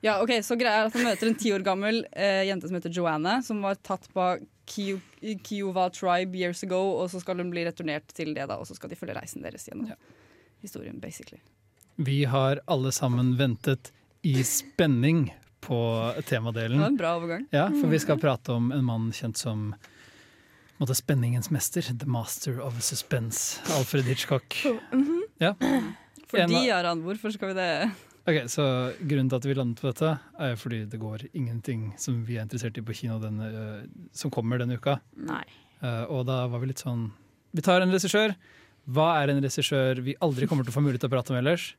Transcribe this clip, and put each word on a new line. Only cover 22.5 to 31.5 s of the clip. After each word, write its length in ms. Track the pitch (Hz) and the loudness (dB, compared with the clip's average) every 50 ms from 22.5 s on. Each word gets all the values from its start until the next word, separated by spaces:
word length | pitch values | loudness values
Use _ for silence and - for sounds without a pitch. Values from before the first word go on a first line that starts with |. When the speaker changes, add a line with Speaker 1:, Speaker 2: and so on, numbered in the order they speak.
| 123 127 | -4 -4
Speaker 2:
of 180 | 123 139 117 120 117 | -4 -6 -4 -2 -2
suspense, 760 | - - - - - - 127 113 113 107 - - - - - - - 160 | -2 -2 -4 -4 -2 -2 -2 0 -2 -4 -4 -4 -4 -4 -6 -4 0 2
Alfred 300 | 147 131 - - 143 131 | 2 2 2 2 0 2
Hitchcock. 480 | 120 131 - - - 151 131 - _ - - - 294 240 226 - - - | 2 0 -2 0 0 0 0 0 _ -6 -2 0 0 0 0 -4 0 2
Speaker 3:
Mhm. 280 | 262 277 285 330 339 392 440 _ _ | 2 4 4 2 0 -2 -4 _ _
Speaker 2:
Ja. 140 | 165 175 202 - 262 262 277 262 220 - - - - _ _ - - _ | 0 0 2 2 0 2 2 2 0 -2 -8 -12 -18 _ _ -20 -16 _
Speaker 1:
Fordi, 160 | - 214 175 | 2 2 4
Speaker 2:
En 100 | 170 - | 4 4
av 320 | - 262 254 214 180 175 | 4 4 4 2 2 2
Speaker 1:
Aran, 160 | 170 170 165 | 0 0 -2
hvorfor 300 | 160 175 202 214 - 214 214 | -2 -4 -6 -4 -4 -6 -6
skal 140 | 202 - 190 | -4 -4 -4
vi 60 | 190 | -2
det? 360 | 190 185 175 160 147 - 226 196 - - - - _ _ - | 0 0 0 2 2 0 -2 -2 -4 -16 -20 -20 _ _ 2
Speaker 2:
Ok, 200 | 160 151 123 120 | 2 2 2 -2
så 420 | - - 147 135 127 127 127 127 - - 185 | 0 2 2 2 2 2 0 -2 -4 -4 -2
grunnen 240 | 147 147 139 131 131 | 0 2 2 2 2
til 60 | 131 | 2
at 80 | 127 120 | 0 0
vi 80 | 139 139 | 0 0
landet 260 | 131 131 120 117 - | 2 2 0 -2 -2
på 60 | - 139 120 | -2 -4 -2
dette, 260 | - 156 160 156 131 - - - - | 0 0 0 0 -2 -6 -14 -10 -4
er 100 | 160 135 | -2 -2
jo 60 | 120 | -2
fordi 340 | 107 - 131 120 110 107 104 | -2 -4 -4 -4 -4 -6 -6
det 100 | 113 110 | -8 -8
går 280 | 110 107 107 107 135 - _ | -8 -6 -8 -8 -10 -10 _
ingenting 580 | - 135 117 | -4 -4 -4